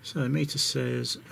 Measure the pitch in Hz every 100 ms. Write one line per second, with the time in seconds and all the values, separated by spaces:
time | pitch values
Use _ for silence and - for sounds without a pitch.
0 | - 160 127 147 147 143 - 139 123 123
1 | - - -